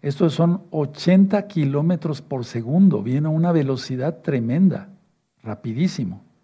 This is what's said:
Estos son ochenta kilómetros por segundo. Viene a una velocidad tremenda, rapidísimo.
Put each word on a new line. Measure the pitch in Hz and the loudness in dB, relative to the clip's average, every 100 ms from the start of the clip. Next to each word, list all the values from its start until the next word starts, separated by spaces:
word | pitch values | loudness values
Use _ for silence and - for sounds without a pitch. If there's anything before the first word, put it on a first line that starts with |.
Estos | 143 143 170 | -6 0 0
son | - 170 175 - | 2 0 0 -4
ochenta | 156 143 - - 185 196 208 202 | -6 -6 -4 2 4 4 2 -2
kilómetros | - 143 143 160 180 165 151 | -2 0 0 0 -2 -4 -8
por | - 135 120 | -8 -8 -6
segundo. | 117 113 156 196 127 | -8 -2 4 6 4
Viene | 104 135 156 | -2 -2 0
a | |
una | 156 170 | 0 2
velocidad | 165 135 131 - 127 139 160 | 2 0 -2 -4 -4 -4 -4
tremenda, | - 139 117 143 190 113 - - _ _ _ _ | -4 -2 0 2 2 2 -10 -20 _ _ _ _
rapidísimo. | 113 107 117 113 180 - 104 95 _ _ | -12 -10 -8 -2 -2 -2 -6 -8 _ _